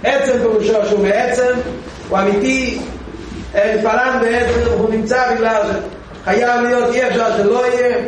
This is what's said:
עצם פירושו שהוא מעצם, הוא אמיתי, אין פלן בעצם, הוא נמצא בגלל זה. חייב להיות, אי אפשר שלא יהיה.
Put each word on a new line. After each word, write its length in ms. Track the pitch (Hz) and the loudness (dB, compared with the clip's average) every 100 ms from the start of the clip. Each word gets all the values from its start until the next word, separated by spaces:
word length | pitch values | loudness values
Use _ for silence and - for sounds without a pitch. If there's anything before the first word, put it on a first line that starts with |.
עצם 280 | 220 277 508 339 | 0 0 2 2
פירושו 440 | 226 214 208 220 196 | 2 2 2 2 2
שהוא 180 | 202 | 2
מעצם, 500 | 196 208 247 247 247 247 - - - - - | 2 2 0 0 0 0 -4 -8 -12 -16 -4
הוא 100 | - | 0
אמיתי, 600 | 196 202 254 262 254 - - - - - - - - | 2 2 2 0 -2 -6 -8 -12 -14 -14 -14 -12 -4
אין 280 | 202 208 208 | 0 2 2
פלן 360 | 226 220 254 233 | 0 2 0 2
בעצם, 500 | 226 240 240 - - - | 0 0 0 0 2 2
הוא 120 | 220 | 0
נמצא 460 | 220 - 247 247 226 | 0 0 0 0 2
בגלל 260 | 226 220 202 | 2 0 0
זה. 120 | 190 - - - - - | -4 -6 -12 -16 -10 -2
חייב 340 | 208 240 240 | 0 2 2
להיות, 320 | 240 247 240 | 2 2 2
אי 140 | 240 247 | 0 0
אפשר 300 | 220 226 214 | 0 0 2
שלא 280 | 202 240 247 | 2 2 2
יהיה. 320 | 240 247 240 | 2 2 0